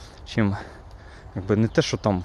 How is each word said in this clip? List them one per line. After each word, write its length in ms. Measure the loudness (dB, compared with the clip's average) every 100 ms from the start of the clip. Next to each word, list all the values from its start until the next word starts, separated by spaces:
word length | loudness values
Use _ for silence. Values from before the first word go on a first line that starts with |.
| -20 -18 -4
чим, 300 | 2 2 2 -6 -16 -18 -18 -18 -18 -10 -4
якби, 200 | 2 4
не 120 | 4
те, 140 | 4
що 160 | 2 2
там 260 | 2 0